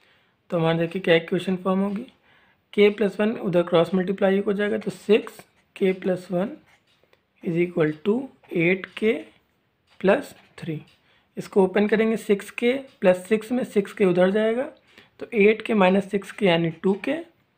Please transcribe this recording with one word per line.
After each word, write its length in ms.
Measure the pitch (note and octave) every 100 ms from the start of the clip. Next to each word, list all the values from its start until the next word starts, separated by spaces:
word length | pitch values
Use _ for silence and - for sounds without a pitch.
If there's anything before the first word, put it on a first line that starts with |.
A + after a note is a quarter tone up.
| _ _ _ _ -
तो 100 | F3
हमारा 180 | D#3+ E3
देखिए 240 | E3 F#3
क्या 140 | F#3 E3
equation 400 | E3 F3 F#3+ F#3
form 240 | F#3+ F#3+
होगी, 240 | G3+ G3+ B3+ _ _ _ _ _ _
k 160 | G#3+ G#3
plus 300 | G3+ G3+ -
one 120 | G#3
उधर 320 | A#3+ G#3+ F3
cross 300 | F3 E3+ E3+
multiply 460 | F#3 F#3 G3 G3 G3
हो 140 | G#3
जाएगा, 240 | G3 G#3 G#3+
तो 140 | G3+
सिक्स 480 | - - A3+ - - - _ _ -
के 180 | F#3+
प्लस 340 | F#3 F#3+ F3+ -
वन 180 | F3 A3+ D#4 _ _ _ _ _ _ _ _ G3
is 200 | E3+ F3
equal 260 | F3 D#3 D3+ G3+
to 140 | A#3+ C#4 _ -
eight 320 | F3 E3 F#3 -
K 280 | - G#3+ D4 - _ _ _ _ _ _ -
plus 360 | F#3+ C4 - - _ -
three। 240 | F3 D3 - _ _ _ _ -
इसको 260 | - G#3
open 240 | F#3 G#3 G#3
करेंगे, 300 | G#3+ A3 A3
सिक्स 340 | - G3+ -
के 280 | - A#3+ C4+ C4+ -
प्लस 260 | F#3+ F#3 -
सिक्स 240 | G#3+ -
में 120 | B3
सिक्स 300 | A#3 G#3 G3
के 120 | - F#3+
उधर 260 | F3 F#3
जाएगा, 320 | G#3+ A3 A#3 D4+ - _ - _ -
तो 80 | -
एट 280 | A#3 G3+ G#3+
के 120 | -
माइनस 380 | A3 F#3 G3 G3
सिक्स 200 | G3 -
के 140 | - G3
यानी 240 | E3 E3
टू 240 | D#3+ F#3+
के, 220 | G3 C4+ D#4+ - _ _